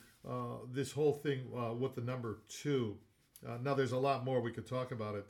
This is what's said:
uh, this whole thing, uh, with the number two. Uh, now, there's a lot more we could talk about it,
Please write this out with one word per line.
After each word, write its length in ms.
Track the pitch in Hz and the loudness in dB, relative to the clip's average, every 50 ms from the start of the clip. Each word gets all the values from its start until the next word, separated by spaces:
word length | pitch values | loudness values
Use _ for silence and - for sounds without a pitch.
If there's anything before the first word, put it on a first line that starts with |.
| - - - _ - 131 | -16 -20 -20 _ -8 -6
uh, 300 | 127 123 120 120 120 113 110 123 | -4 -4 -4 -4 -6 -8 -8 -6
this 200 | 123 139 135 - - | -2 -2 -2 0 2
whole 200 | 139 156 147 - | 4 4 4 4
thing, 380 | - - 151 139 127 127 117 110 123 | 4 2 0 0 0 -2 -6 -4 -2
uh, 160 | 117 113 117 | -2 -2 0
with 220 | 120 127 131 131 | 0 0 0 -2
the 60 | 127 | -2
number 380 | 117 123 127 127 117 113 101 - - - | -2 -2 -2 -2 -4 -4 -6 -6 -8 -14
two. 500 | - - - 147 143 131 117 107 101 101 - _ _ _ _ _ - - - | -12 -4 0 2 4 4 4 2 -2 -6 -12 _ _ _ _ _ -20 -14 -10
Uh, 120 | 123 117 120 | -8 -6 -2
now, 120 | 123 143 139 | 0 2 4
there's 180 | 135 135 117 | 4 4 4
a 60 | 123 127 | 4 4
lot 260 | 135 139 135 120 123 | 4 4 4 2 2
more 160 | 131 131 123 | 2 2 2
we 100 | 117 117 | 2 0
could 140 | 113 - 110 | -4 -4 -6
talk 260 | - 127 127 127 127 | -4 -2 -4 -2 -2
about 240 | 131 110 107 104 104 | -4 -4 -4 -2 -4
it, 100 | 101 98 | -4 -6